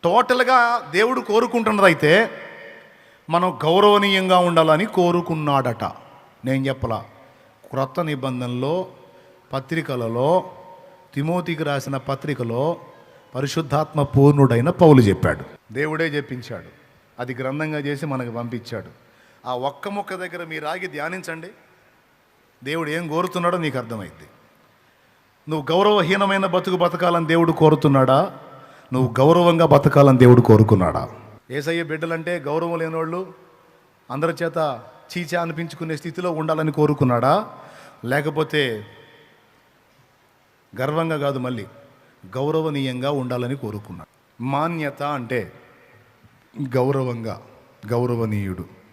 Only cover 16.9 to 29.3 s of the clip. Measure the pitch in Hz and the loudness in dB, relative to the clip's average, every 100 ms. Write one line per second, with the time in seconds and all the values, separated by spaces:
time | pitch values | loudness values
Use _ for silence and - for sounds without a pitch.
16.9 | _ _ - 123 123 131 143 156 151 143 | _ _ -14 -12 -8 -8 -6 -6 -6 -6
17.9 | 139 156 131 120 117 120 120 - 110 - | -6 -6 -6 -6 -8 -8 -10 -10 -12 -14
18.9 | - _ _ _ _ 123 123 131 143 202 | -20 _ _ _ _ -10 -6 -6 -8 -10
19.9 | 202 196 185 180 170 165 156 151 180 185 | -10 -10 -10 -10 -12 -12 -10 -8 -10 -10
20.9 | 147 156 185 175 160 170 - _ _ _ | -10 -10 -10 -12 -14 -16 -20 _ _ _
21.9 | _ _ _ _ _ _ _ 131 160 151 | _ _ _ _ _ _ _ -8 -6 -4
22.9 | 160 170 156 180 185 175 180 156 131 113 | -6 -4 -4 -4 -2 -2 -2 -4 -4 -8
23.9 | 113 87 78 - _ _ _ _ _ _ | -10 -12 -16 -20 _ _ _ _ _ _
24.9 | _ _ _ _ _ - 156 139 170 208 | _ _ _ _ _ -8 -8 0 2 4
25.9 | 208 165 196 196 196 190 180 180 180 175 | 4 2 0 2 0 0 -2 -2 0 0
26.9 | 165 175 175 160 165 165 165 156 156 151 | 0 0 0 2 2 2 6 6 6 4
27.9 | 139 127 135 190 - - - - - _ | 4 4 2 2 -6 -20 -20 -20 -20 _
28.9 | 127 123 113 139 | -2 -2 2 4